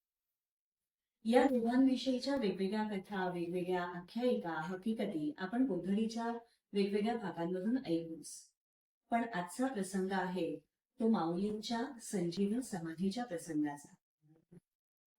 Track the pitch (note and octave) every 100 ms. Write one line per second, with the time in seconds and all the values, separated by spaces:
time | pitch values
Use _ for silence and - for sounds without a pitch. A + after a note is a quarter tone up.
0 | _ _ _ _ _ _ _ _ _ _
1 | _ _ A3 B3 C#4 B3 A3+ B3+ C4+ B3
2 | C4 B3 C4+ C#4 G#3 F3+ F#3+ G#3+ G#3+ G3+
3 | - G3 F#3 F3 E3+ F3+ F3 F3+ F3+ F3+
4 | - A3+ B3 G#3 E3+ D#3+ E3+ F#3 A3+ A3
5 | G3+ D#3 D3+ - F#3 A#3+ C4 F3+ F3 G3+
6 | A3+ A3+ A#3 A#3 - _ _ G3+ G3 G#3
7 | G#3 A#3 G3 E3 E3+ F#3 F#3+ C4 - E3
8 | E3 D#3+ - - - _ _ _ _ _
9 | - A#3 A#3+ G3 F3 - C4 G#3+ F#3 F#3+
10 | F#3+ G3 F3+ F3+ D#3+ D3+ - _ _ -
11 | A3+ G#3 E3 F3 G3+ G#3+ G#3+ A#3 C#4 B3
12 | - G3+ E3+ F3 G3+ A3+ C4 F#3 E3 D#3+
13 | F#3+ A3 B3 E3+ D#3 D3+ D3+ C#3+ - -
14 | _ _ D3+ D#3+ _ F3 _ _ _ _
15 | _